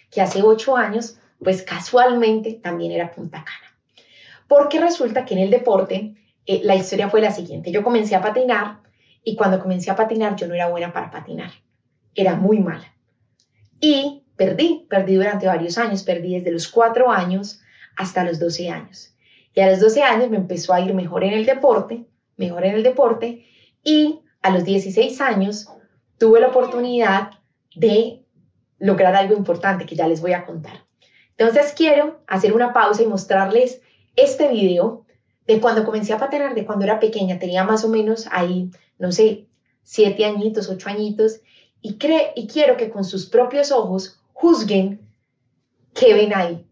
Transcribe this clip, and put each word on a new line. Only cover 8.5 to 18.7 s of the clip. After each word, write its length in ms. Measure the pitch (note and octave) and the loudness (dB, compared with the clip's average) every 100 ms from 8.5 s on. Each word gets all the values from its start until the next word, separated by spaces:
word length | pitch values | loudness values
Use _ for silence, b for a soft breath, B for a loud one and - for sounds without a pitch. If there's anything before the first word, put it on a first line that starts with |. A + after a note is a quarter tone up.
| G#3+ G#3 - _ _ _ _ | -2 -4 -12 _ _ _ _
y 100 | A3+ | -10
cuando 260 | G#3+ G3 F#3 | -2 0 0
comencé 300 | F#3 F3+ - | -2 -6 -4
a 60 | G3 | -2
patinar 400 | A3 A3 G#3 G3 | -2 0 -2 -4
yo 100 | E3+ | -6
no 80 | |
era 140 | F3 F3 | -4 -4
buena 240 | F3 F3 | -4 -6
para 180 | - - | -8 -12
patinar. 420 | - - - F3 - _ _ _ _ _ | -16 -14 -14 -14 -18 _ _ _ _ _
Era 200 | - F#3+ | -2 0
muy 240 | E3+ G3 G#3+ | 2 0 2
mala. 340 | F3 D#3 - _ _ _ _ _ _ _ _ _ | 0 -6 -16 _ _ _ _ _ _ _ _ _
Y 440 | D4+ C#4 C#4 C#4+ _ - | 2 2 -2 -8 _ -2
perdí, 500 | F#3 E3 E4+ D#4 _ | -2 2 0 0 _
perdí 280 | G3 F#3 F#3+ | -2 2 2
durante 320 | G#3 G3 F#3 | 0 -2 -2
varios 280 | E3+ E3+ A3+ | -2 -4 -4
años, 260 | A3+ F#3+ | -4 -4
perdí 300 | - E3+ F3+ | -4 -6 -4
desde 180 | F3+ F3 | -4 -4
los 160 | E3+ - | -6 -2
cuatro 420 | A3+ A#3 A#3 B3 | 2 2 4 2
años 500 | G#3 F3+ F#3+ G3+ - b b b - | 2 -2 -4 -6 -16 b b b -10
hasta 260 | F#3 F#3 | -6 -4
los 160 | F3 D#3+ | -4 -2
doce 320 | E3+ E3 F3+ | -4 -4 -8